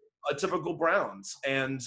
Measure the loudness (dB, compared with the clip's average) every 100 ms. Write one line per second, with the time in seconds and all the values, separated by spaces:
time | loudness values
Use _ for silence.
0 | _ _ -4 0 0 0 -2 0 4 4
1 | 2 -6 -12 -6 -2 0 0 -2